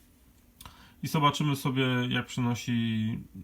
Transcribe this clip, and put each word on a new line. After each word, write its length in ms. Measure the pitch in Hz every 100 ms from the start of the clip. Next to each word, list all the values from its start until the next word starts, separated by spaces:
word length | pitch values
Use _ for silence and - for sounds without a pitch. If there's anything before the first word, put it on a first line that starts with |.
| - - - - - - - - - -
i 60 | -
zobaczymy 480 | 160 147 147 151 135
sobie, 300 | 143 131 131 127 123
jak 180 | 123 120
przenosi 920 | - 120 120 - 117 113 110 110 117 - 95